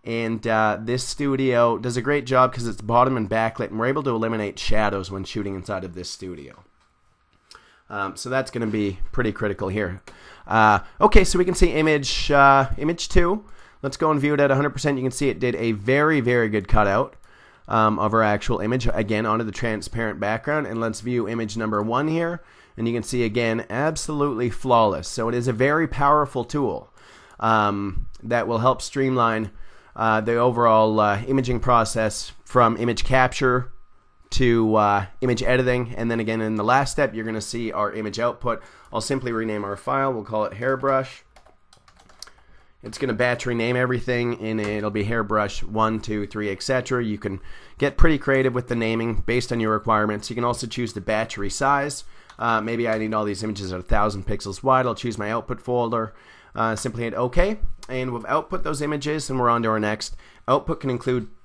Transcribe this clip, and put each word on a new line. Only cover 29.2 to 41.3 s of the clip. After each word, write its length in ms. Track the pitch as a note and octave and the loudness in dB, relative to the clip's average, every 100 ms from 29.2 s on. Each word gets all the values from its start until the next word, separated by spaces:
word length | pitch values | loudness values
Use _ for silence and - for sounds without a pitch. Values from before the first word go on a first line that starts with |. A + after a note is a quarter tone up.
| A#2 A2 G#2 - - - - | 2 0 -4 -10 -14 -16 -20
uh, 260 | - A2 A2 | -2 2 2
the 160 | A2 A#2 | 2 2
overall, 640 | B2 A#2 A#2 A2 A2 A2 | 4 4 6 6 6 4
uh, 240 | G#2 G2+ B2+ | 4 2 0
imaging 340 | C3+ B2 A#2+ | 0 0 0
process 720 | B2+ A#2+ A2 A#2 A2 - - - | 4 4 4 0 -2 -2 -12 -16
from 320 | - B2+ A2+ A#2 | 0 4 4 4
image 280 | A#2+ A2 | -2 0
capture 680 | - C3 B2+ - C3 B2 B2 - - - _ _ - | 2 4 4 2 2 2 -2 -12 -18 -20 _ _ -2
to, 460 | - B2+ A#2 A2 G#2+ | 2 4 4 4 4
uh, 300 | G#2 G2+ G2 - | 4 2 0 -4
image 220 | B2+ A#2 | -2 0
editing. 520 | A2+ B2+ B2+ B2 A#2 | 2 2 2 0 -2
And 160 | G#2 A#2 | -4 -2
then 100 | A#2 | -2
again, 200 | A2 A2+ | -2 -2
in 160 | A2 A2 | -2 0
the 80 | |
last 280 | G#2+ C3 C#3 | 2 2 2
step, 220 | - C3+ | 0 -2
you're 100 | A2 | -2
gonna 160 | A2 A2 | -6 -6
see 320 | G#2 A2+ A2+ | -6 -8 -6
our 200 | - G#2 | -4 -4
image 260 | A2 G#2+ G2+ | -4 -8 -4
output. 440 | A#2+ - B2 A2+ - - - | -4 -2 -6 -6 -10 -20 -10
I'll 80 | A2+ | -8
simply 320 | - C3+ B2 | -4 -4 -2
rename 320 | A2+ A2 G#2+ | -4 -4 -4
our 120 | G2+ G2 | -6 -8
file. 360 | - C3+ C3+ | -4 -2 -2
We'll 120 | A#2+ | -4
call 200 | G#2 G#2+ | -6 -4
it 100 | G#2+ | -4
hairbrush. 720 | G2+ B2+ C3 C3+ C3+ C3 - _ | -4 -4 -2 0 0 -2 -12 _